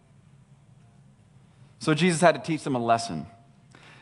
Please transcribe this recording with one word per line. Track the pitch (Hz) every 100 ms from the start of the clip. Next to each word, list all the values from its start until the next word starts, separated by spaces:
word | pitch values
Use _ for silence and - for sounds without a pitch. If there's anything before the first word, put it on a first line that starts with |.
| _ _ _ _ _ _ _ - _ _ - _ _ _ _ _ - -
So | -
Jesus | 151 180 156
had | 175 147
to |
teach | - 156
them | 151 127
a |
lesson. | 117 117 - 80 - - _ _ _ - - -